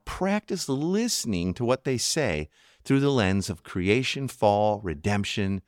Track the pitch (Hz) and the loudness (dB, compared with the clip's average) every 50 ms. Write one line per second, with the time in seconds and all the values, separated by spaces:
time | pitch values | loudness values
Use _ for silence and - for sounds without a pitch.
0 | _ - - - 180 196 202 208 - - 208 175 - - 135 135 151 170 190 214 | _ -12 -8 -4 -2 -2 -2 -2 -2 -4 -6 -6 -4 -4 -4 -2 -2 0 0 0
1 | 233 240 - - - 117 98 87 87 92 87 - 120 113 131 131 - 143 131 113 | 0 -2 -2 -4 -2 -2 -2 0 0 -2 -2 0 0 0 0 0 0 -2 -2 -2
2 | - - - 165 143 107 80 76 76 - _ _ _ _ _ _ - - 135 139 | -2 -2 0 0 0 0 0 -2 -4 -6 _ _ _ _ _ _ -2 2 2 4
3 | 139 143 139 127 101 92 95 98 92 - 95 - - - - 95 90 95 107 127 | 4 4 4 4 4 4 4 2 0 -2 -6 -8 -10 -8 -6 -2 2 2 2 2
4 | 131 - - 139 135 127 - - 117 104 101 104 107 107 104 101 104 90 78 73 | 2 0 -4 -4 -6 -8 -4 2 2 4 4 4 4 2 0 0 -2 -6 -6 -4
5 | - 104 104 104 98 - - 113 101 95 98 95 - | -2 0 0 0 0 -2 -2 -2 -2 -2 -2 -4 -6